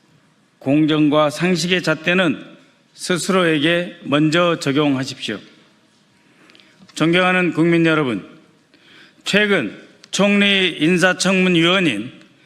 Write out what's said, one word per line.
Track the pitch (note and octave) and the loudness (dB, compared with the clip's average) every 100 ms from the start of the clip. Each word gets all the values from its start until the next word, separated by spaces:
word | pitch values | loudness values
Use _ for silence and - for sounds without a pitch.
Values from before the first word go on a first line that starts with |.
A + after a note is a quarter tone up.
| _ _ _ _ _ _ | _ _ _ _ _ _
공정과 | C3 D3 D3+ D3+ D3+ D3+ D3+ | -2 0 2 2 2 2 0
상식의 | - F3 F3 F3 F3+ | 0 -2 -2 -2 -2
잣대는 | E3 D#3 F3 F#3 F3 G2+ - - _ _ _ | -2 -2 0 0 0 -2 -10 -20 _ _ _
스스로에게 | - - F3+ - F#3+ E3+ D#3 D#3 E3+ F3 - | -16 -6 -4 -2 0 0 0 0 -2 -4 -12
먼저 | - C#3+ D#3 E3 F3 D#3+ | -4 0 2 2 0 -2
적용하십시오. | C#3+ C#3 D3 C3 C3 - - G#2 - - _ _ _ _ _ _ _ _ - - _ _ - - | -2 0 0 -2 -6 -10 -10 -10 -12 -20 _ _ _ _ _ _ _ _ -20 -20 _ _ -20 -4
존경하는 | D#3+ E3+ F#3 F#3 F3 | 0 2 2 2 0
국민 | D3+ E3+ E3+ E3 | 2 2 4 2
여러분, | D#3 C3+ G#2 - - _ _ _ _ _ - - _ | 2 0 -4 -8 -20 _ _ _ _ _ -20 -20 _
최근 | - G3+ G#3 F#3+ G#2 - - _ - | -2 0 2 0 -2 -10 -20 _ -10
총리 | - G3+ G3+ G3+ G3 F#3 - | -2 2 2 2 2 -2 0
인사청문위원인 | D3+ F3+ F#3 F3+ F3+ F#3+ F#3 E3+ E3 G3 E3+ G2+ B2 - - _ | 0 2 2 0 0 2 2 2 2 2 0 -2 -8 -14 -20 _